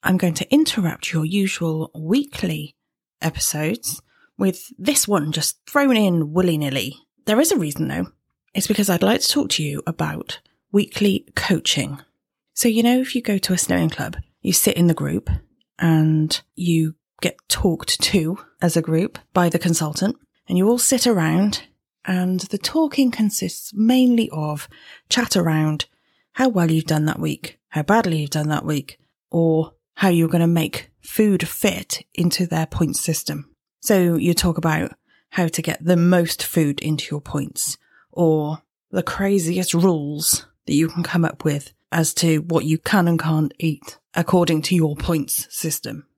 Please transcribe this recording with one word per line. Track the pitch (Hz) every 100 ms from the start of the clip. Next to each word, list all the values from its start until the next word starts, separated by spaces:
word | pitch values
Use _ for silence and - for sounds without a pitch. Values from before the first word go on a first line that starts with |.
I'm | - 185
going | 180
to | 165 -
interrupt | 285 311 - 175 - -
your | 160
usual | 156 202 190 - 170 156 156
weekly | 165 156 247 285 - 185 156 147 _ _ _ _ _
episodes | 127 - - 151 156 226 - - _ _ _ -
with | 196 185 - -
this | 185 277 -
one | 202 151
just | 156 - - -
thrown | 285 285 233
in | 202 170 151
willy-nilly. | 160 185 156 143 135 110 - _ _
There | - 214
is | 320
a | 359
reason, | 156 147 151
though. | 147 185 _ _ _ _
It's | - -
because | 208 202
I'd | 175
like | 196 226
to | -
talk | 294 -
to | -
you | 151 143 160
about | 165 156 156 - - _ _ _
weekly | 202 - - 202 185 - -
coaching. | - 165 - - 139 139 - _ _ _ _
So, | - 240
you | 220
know, | 233 254
if | 262
you | 247
go | 233 202
to | -
a | 180
swimming | - 180 160
club, | - - - - _
you | 196
sit | 180 - -
in | 175
the |
group | 165 147 156 - - _ _ _ -
and | 165 160 156 156 156 - _ -
you | 175 165 160 160 _ _
get | - - _
talked | - 190 165 - -
to | - 196 160 190 - _
as | 175 165
a |
group | 160 160 190 - _
by | 180 175
the | 165
consultant, | 175 165 156 147 165 - _ _ _
and | 180
you | 196
all | 240
sit | - 254 247
around, | 208 160 160 202 - - _ _ _
and | - 180 180 185
the | - 202
talking | - 320 311 277 254
consists | 233 214 - 185 - -
mainly | 202 220 254 254 240 226
of | 156 151 151 - - - - _
chat | - 233 196
around | 165 156 156 151 - _ _ _ _
how | - 262
well | 202 170
you've | 160 147
done | 156
that | 151 -
week, | 156 - - _ _
how | 160
badly | 151 214 190 160
you've | 147
done | 156 151
that | 151
week, | 151 151 139 - _ _ _
or | 170 165 160 160 _ _
how | - 196
you're | 170 165
gonna | 170 170
make | 170 160 - - _
food | - - 214 185 170
fit | - 208 170 - - -
into | - 165 - 175
their | 165 160
point | - 160 -
system. | - 156 - 147 139 _ _ _
So | - 202 175
you | 165 175
talk | 170 175 165
about | 160 156 - - _ _ _
how | - 170
to | -
get | 160 160
the | 160 175
most | 175 180 165 -
food | - - 151 143
into | - 151 -
your | 147
points, | - 147 139 - - - _ _ _
or | - 170 156 151 160 _ _ _
the | 190
craziest | - - 196 196 165 180 180
rules | 170 185 165 143 147 160 - - _ -
that |
you | 143 160
can | 175
come | 165 175
up | 165 -
with | 156 143 - _ _
as | 165 156
to | - 165 156
what | 165 165
you | 151 160
can | - 208 175
and | 165
can't | 156 156 151 -
eat | 165 143 - - _
according | - 170 185 170 160
to | 151 180
your | 160
points | 147 - 165 139 - -
system. | - 160 147 - 156 -